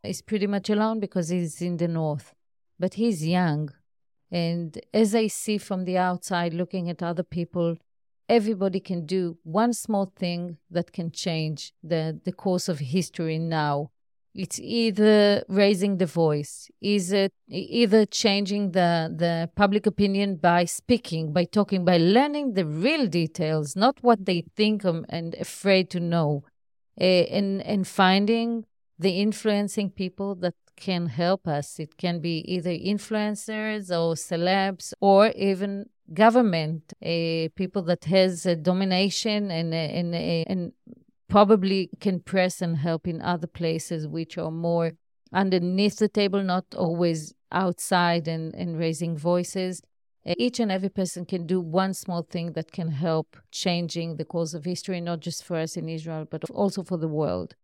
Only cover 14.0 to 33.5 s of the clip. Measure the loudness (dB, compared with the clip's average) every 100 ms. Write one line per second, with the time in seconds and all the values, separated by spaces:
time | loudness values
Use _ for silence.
14 | _ _ _ -10 -8 -8 -4 0 0 6
15 | 6 8 6 4 0 4 4 4 2 2
16 | 0 2 2 2 -4 -12 -20 _ 0 0
17 | 2 2 2 _ _ -10 -4 2 6 6
18 | 4 2 2 2 0 -2 0 2 4 2
19 | 0 0 0 0 -4 2 2 4 0 2
20 | 2 2 0 2 4 4 2 -4 2 2
21 | 2 -4 0 0 2 2 2 2 4 6
22 | 6 6 4 0 -2 -2 -2 0 0 2
23 | 2 0 -2 -2 0 0 -2 2 2 4
24 | 2 2 2 -2 -4 0 2 2 0 -2
25 | -4 -8 -6 -8 -10 -4 4 4 4 -2
26 | 0 2 2 0 -6 _ _ _ _ 0
27 | 4 4 4 0 0 -2 -2 -2 -2 2
28 | 4 4 2 0 0 -6 -8 _ _ _
29 | -2 2 0 0 0 0 -2 -2 -6 -4
30 | -8 -6 -8 -4 -4 -6 _ _ -4 -2
31 | -2 0 0 0 0 -4 -4 -12 -14 _
32 | -4 -2 -4 -4 -4 -4 -4 -4 -2 -4
33 | -2 -4 -2 -4 -8